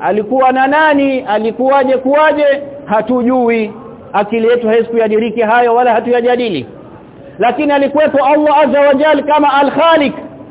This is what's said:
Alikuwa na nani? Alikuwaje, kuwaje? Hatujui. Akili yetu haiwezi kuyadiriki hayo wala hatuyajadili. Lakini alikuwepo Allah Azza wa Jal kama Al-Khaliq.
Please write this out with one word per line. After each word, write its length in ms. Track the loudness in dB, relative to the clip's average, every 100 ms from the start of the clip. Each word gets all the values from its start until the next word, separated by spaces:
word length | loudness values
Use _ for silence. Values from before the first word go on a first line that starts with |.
Alikuwa 500 | -4 -2 -2 0 2
na 160 | 2 0
nani? 520 | 2 2 2 0 -2
Alikuwaje, 760 | -4 -2 -2 -2 0 2 2 0
kuwaje? 480 | 0 2 2 2 0 0 -6 -12
Hatujui. 840 | -4 -2 0 -2 0 0 0 0 -4 -8 -18 -20 -6
Akili 340 | -4 -2 0 0
yetu 200 | 0 0
haiwezi 220 | 0 0
kuyadiriki 520 | -2 0 0 -2 -2
hayo 340 | 0 2 2
wala 180 | 2 2
hatuyajadili. 720 | 0 0 0 0 0 -2 -6 -8 -16 -20 -20 -20 -20 -14 -2
Lakini 320 | -2 0 0
alikuwepo 540 | 0 0 0 0 2
Allah 320 | 2 2 2 2
Azza 240 | 2 2
wa 120 | 2
Jal 300 | 2 2 0
kama 300 | 2 2 2
Al-Khaliq. 600 | 2 0 2 2 2 0 -6 -14 -18 -20